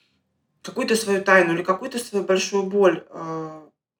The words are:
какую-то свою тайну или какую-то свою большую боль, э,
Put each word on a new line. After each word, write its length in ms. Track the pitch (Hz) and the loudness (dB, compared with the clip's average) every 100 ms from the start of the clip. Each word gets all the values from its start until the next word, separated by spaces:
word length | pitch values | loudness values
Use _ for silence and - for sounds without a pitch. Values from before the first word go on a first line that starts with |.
| _ _ _ _ _ _ | _ _ _ _ _ _
какую-то 320 | - 233 247 214 | -12 -6 -2 -2
свою 280 | 196 196 | 0 -2
тайну 300 | 196 190 170 165 | 4 6 6 2
или 80 | |
какую-то 360 | 180 190 262 240 | -2 -4 -6 -8
свою 260 | - 202 180 | -6 -4 0
большую 380 | 190 - 202 | 0 0 -2
боль, 420 | 190 202 190 160 - | 0 4 4 2 -4
э, 520 | 165 165 160 160 156 151 _ _ _ | -14 -10 -10 -10 -14 -20 _ _ _